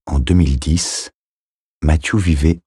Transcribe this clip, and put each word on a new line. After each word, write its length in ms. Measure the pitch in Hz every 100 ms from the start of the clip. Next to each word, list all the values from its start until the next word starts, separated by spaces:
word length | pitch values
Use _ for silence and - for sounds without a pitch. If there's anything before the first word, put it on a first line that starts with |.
| -
en 140 | 71
deux 140 | 64
mille 260 | 90 80 65
dix, 500 | 76 85 - - - - _ _ _ _ _ _
Matthew 360 | 76 80 - 110
vivait 420 | 85 73 78 82